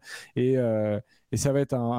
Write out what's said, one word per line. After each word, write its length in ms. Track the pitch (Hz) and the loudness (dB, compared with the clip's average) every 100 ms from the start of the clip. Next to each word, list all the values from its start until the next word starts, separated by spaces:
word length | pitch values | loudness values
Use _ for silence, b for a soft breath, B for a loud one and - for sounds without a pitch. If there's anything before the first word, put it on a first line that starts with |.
| B B B - | B B B 0
et, 220 | 127 131 | 2 2
euh, 420 | 120 110 107 104 - _ _ | 2 0 0 -2 -6 _ _
et 60 | 117 | -2
ça 140 | 143 | 0
va 80 | 139 | 2
être 140 | 139 | 0
un, 180 | 131 117 | 0 -2